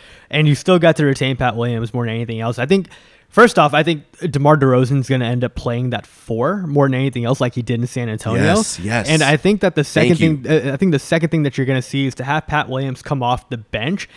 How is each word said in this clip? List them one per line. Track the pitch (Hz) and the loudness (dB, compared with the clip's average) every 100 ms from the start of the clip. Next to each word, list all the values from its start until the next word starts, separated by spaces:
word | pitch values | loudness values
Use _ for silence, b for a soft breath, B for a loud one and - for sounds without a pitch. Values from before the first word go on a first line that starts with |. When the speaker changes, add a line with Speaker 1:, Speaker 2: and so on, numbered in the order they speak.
| B B B | B B B
Speaker 1:
and | 143 151 | 0 2
you | 143 | 2
still | - 175 | 2 4
got | 165 156 | 4 2
to | |
retain | 143 131 131 127 | 0 0 -2 -2
Pat | 123 | -2
Williams | 113 120 113 113 | -2 -4 -4 -4
more | 123 117 | -4 -4
than | |
anything | 113 117 113 | -6 -6 -6
else. | 113 120 | -6 -4
I | 131 | 0
think, | 196 170 b b b b | 0 -2 b b b b
first | - 226 185 | 4 4 6
off, | 147 | 4
I | 147 | 2
think | 160 151 - - 165 | 0 -2 -8 -10 -4
DeMar | 135 143 151 | 2 4 4
DeRozan's | 131 127 123 139 123 | 4 4 2 0 0
gonna | 131 117 | -2 0
end | 123 | -2
up | 123 | -4
playing | - 123 120 127 | -4 -4 -4 -4
that | 117 - | -6 -8
four | - - 113 139 202 165 | -16 -6 -2 -2 -2 0
more | 143 139 | 2 2
than | |
anything | 127 135 127 117 | 2 -2 -2 -2
else, | 131 | 0
like | 123 | -2
he | 120 | -2
did | 117 117 | -4 -2
in | 120 | -4
San | 131 117 | -4 -6
Antonio. | 107 113 95 | -6 -2 2
Speaker 2:
Yes, | 104 202 214 - | 4 2 0 -4
yes. | 98 117 131 | -4 -2 0
Speaker 1:
And | 156 | 2
I | 139 151 | 4 4
think | 185 214 | 2 2
that | 185 | 0
the | 156 | 0
second | 143 143 120 160 | -2 0 2 2
Speaker 2:
Thank | |
you. | 160 147 | 2 0
Speaker 1:
thing, | 127 156 139 | 0 0 0
uh, | |
I | 135 | -2
think | 190 | 0
the | 143 | 0
second | - 170 160 | 0 -2 0
thing | 160 | 0
that | 143 - | 0 -2
you're | 131 | -2
gonna | 131 | -2
see | - 139 135 | -2 -4 -4
is | - | -4
to | |
have | 127 156 - | -4 -4 -2
Pat | 151 139 | -4 -2
Williams | 131 135 127 | -4 -6 -8
come | - 143 | -6 -4
off | 131 123 - | -2 -2 -4
the | 117 | -12
bench | - 110 127 196 - | -8 -6 -4 -4 -8